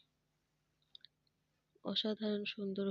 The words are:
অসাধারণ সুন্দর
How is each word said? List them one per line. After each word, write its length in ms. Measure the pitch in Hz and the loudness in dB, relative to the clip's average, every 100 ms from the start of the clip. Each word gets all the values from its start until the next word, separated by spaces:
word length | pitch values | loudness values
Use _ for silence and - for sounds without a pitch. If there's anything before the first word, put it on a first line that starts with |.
| _ _ _ _ _ _ _ _ _ - - _ _ _ _ _ _ _ - | _ _ _ _ _ _ _ _ _ -20 -20 _ _ _ _ _ _ _ -2
অসাধারণ 580 | 196 214 208 214 208 208 | 2 2 2 0 0 -2
সুন্দর 400 | - 196 190 196 | -2 -2 0 2